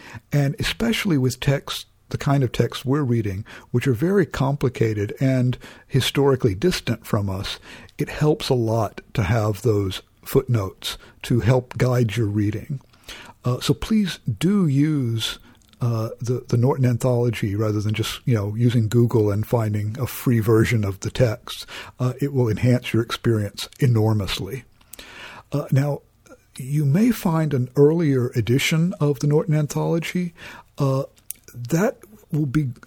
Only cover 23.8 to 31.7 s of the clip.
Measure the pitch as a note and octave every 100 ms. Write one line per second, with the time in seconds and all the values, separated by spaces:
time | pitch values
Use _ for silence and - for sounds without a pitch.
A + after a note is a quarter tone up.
23.8 | B2+ A2+ G#2+ G#2+ F#2+ - F#2+ B2+ - _
24.8 | _ - - - - - - C#3 - C3+
25.8 | C#3+ C#3 - _ - C#4 _ - C3 D3
26.8 | C#3+ D#3+ A#3+ G#3+ F#3 D#3+ D#3 C#3 B2 -
27.8 | C#3+ E3 D#3+ C3 A#2+ B2 A2 C3 - D#3+
28.8 | F3 - D3 C#3 D3 D3+ E3 D3+ D3 D#3
29.8 | D#3 E3 D#3+ F#3 F3 - - - - -
30.8 | C#3 C3+ C#3 _ - - - B2 A#2+